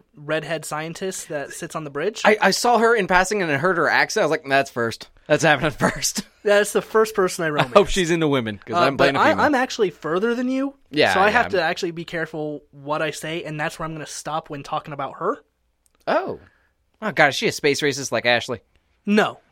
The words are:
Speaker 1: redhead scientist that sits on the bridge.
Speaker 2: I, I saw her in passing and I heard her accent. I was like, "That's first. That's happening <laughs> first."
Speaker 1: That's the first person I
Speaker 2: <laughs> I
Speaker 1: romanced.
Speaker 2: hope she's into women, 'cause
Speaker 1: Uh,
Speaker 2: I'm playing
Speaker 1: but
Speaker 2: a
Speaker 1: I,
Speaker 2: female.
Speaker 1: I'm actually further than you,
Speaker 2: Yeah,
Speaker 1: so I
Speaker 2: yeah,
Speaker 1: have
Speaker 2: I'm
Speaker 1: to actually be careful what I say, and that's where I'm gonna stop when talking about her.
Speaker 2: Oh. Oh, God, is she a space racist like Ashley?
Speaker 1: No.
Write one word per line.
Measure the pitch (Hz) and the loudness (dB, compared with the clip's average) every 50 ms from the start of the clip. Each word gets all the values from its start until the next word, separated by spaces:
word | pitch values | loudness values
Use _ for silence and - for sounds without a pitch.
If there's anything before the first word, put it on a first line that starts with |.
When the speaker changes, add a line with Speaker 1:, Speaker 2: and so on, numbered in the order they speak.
| _ _ _ | _ _ _
Speaker 1:
redhead | 151 147 147 156 160 156 151 165 156 156 | -14 -8 -4 -4 -4 -4 -4 -8 -8 -6
scientist | - 151 151 156 165 165 - 190 190 185 - - - | -8 -8 -8 -8 -8 -10 -8 -8 -8 -8 -10 -10 -8
that | 156 143 139 - | -8 -8 -8 -8
sits | - - 175 156 - | -12 -12 -12 -10 -10
on | 160 156 | -10 -10
the | 147 | -8
bridge. | 135 143 160 208 - - - | -6 -4 -4 -4 -4 0 2
Speaker 2:
I, | 202 214 - | 2 4 4
I | - 196 | 4 2
saw | 185 - - 240 240 220 | 2 2 2 2 4 4
her | 233 226 240 | 4 4 4
in | 220 - - | 2 2 2
passing | 185 180 190 - 214 208 | 4 4 4 2 0 -2
and | 180 160 | 0 0
I | 143 | 0
heard | 135 160 190 180 170 | 0 2 2 2 2
her | 147 120 | 2 2
accent. | 107 131 151 151 - 220 | 4 4 2 2 2 0
I | 180 | 2
was | 151 | 2
like, | 156 151 - 135 | 0 -2 -2 0
"That's | 135 139 135 - | 2 2 2 0
first. | - 123 117 113 - - - - _ _ _ | -2 -2 -2 -2 -4 -8 -14 -20 _ _ _
That's | - 151 143 | 0 2 4
happening | 156 160 147 131 151 151 | 4 4 4 4 2 -2
<laughs> | - - - - | -2 0 -2 -2
first." | - 143 - - - - - - _ _ - | 0 -2 -4 -4 -4 -6 -10 -12 _ _ 0
Speaker 1:
That's | 208 202 202 208 - | 4 4 4 4 2
the | - 196 | 0 -2
first | - - - 220 220 220 - | -2 2 2 2 2 2 2
person | 208 185 180 - - 165 | 0 0 0 0 -2 -2
I | |
Speaker 2:
<laughs> | 156 | -2
I | |
Speaker 1:
romanced. | 147 151 143 123 - | 2 0 2 6 6
Speaker 2:
hope | 208 196 - | 6 6 6
she's | - 196 175 160 | 2 0 2 2
into | 175 165 160 147 | 2 2 2 2
women, | 139 131 113 110 104 - - | 2 2 0 -2 -6 -8 -8
'cause | - 113 | -2 0
Speaker 1:
Uh, | 117 | 2
Speaker 2:
I'm | 127 135 139 | 2 2 2
playing | 123 135 143 139 | 2 2 2 4
Speaker 1:
but | 147 | 4
Speaker 2:
a | 226 | 4
Speaker 1:
I, | 302 | 4
Speaker 2:
female. | - - 240 | 4 4 2
Speaker 1:
I'm | 302 285 | 2 2
actually | 247 262 - - - 208 180 | 2 0 -2 -2 -2 -2 -2
further | - - - 151 170 185 214 233 233 | -2 -6 -6 -4 -2 0 0 0 -2
than | 254 247 254 | -2 -2 -2
you, | 262 262 277 277 - _ _ - | -2 -2 -4 -4 -6 _ _ -6
Speaker 2:
Yeah, | - 147 131 101 131 | 0 2 2 2 4
Speaker 1:
so | 185 | 4
I | 196 | 4
Speaker 2:
yeah, | 214 | 4
Speaker 1:
have | 220 247 - | 4 2 0
Speaker 2:
I'm | - | 0
Speaker 1:
to | 196 180 | -2 -2
actually | 160 165 180 - 196 170 | 0 -2 -2 -4 -6 -8
be | 165 170 160 | -8 -8 -12
careful | - 175 165 160 - - 156 151 151 147 143 _ _ | -10 -8 -8 -8 -8 -8 -8 -8 -8 -8 -10 _ _
what | - 143 139 143 151 156 | -20 -14 -8 -6 -4 -2
I | 156 151 | -2 -4
say, | 147 - - 156 165 170 | -6 -8 -8 -8 -8 -8
and | - 156 156 151 | -8 -8 -6 -6
that's | 151 165 - - | -6 -6 -6 -8
where | 160 | -10
I'm | 160 | -8
gonna | 160 156 139 | -8 -10 -12
stop | - - - - 151 151 165 - - | -12 -14 -12 -8 -6 -6 -6 -6 -8
when | 147 143 | -12 -12
talking | 135 - 156 147 - 160 143 | -10 -6 -8 -8 -8 -8 -8
about | 139 135 135 - - | -8 -8 -8 -6 -4
her. | 165 208 294 - _ _ _ _ _ _ _ _ _ _ _ _ - | -4 -4 -4 -4 _ _ _ _ _ _ _ _ _ _ _ _ -4
Speaker 2:
Oh. | - 285 330 381 - 90 - - - _ _ _ _ _ _ _ _ _ - | -2 -2 -2 -2 -4 -8 -12 -14 -20 _ _ _ _ _ _ _ _ _ -10
Oh, | 220 208 | -8 -4
God, | 135 - 151 139 | 0 2 2 2
is | 127 | 2
she | - 233 160 | 0 -2 -2
a | |
space | - - - 147 139 - | -2 0 0 0 0 2
racist | 156 143 131 143 131 - | 0 -2 -2 -2 -6 -4
like | 123 110 - | -2 0 2
Ashley? | 120 120 117 - - 120 - _ _ _ _ _ _ _ _ - | 2 2 2 0 -4 -10 -10 _ _ _ _ _ _ _ _ -2
Speaker 1:
No. | 202 208 214 175 117 127 - _ _ | 2 2 4 2 2 -2 -8 _ _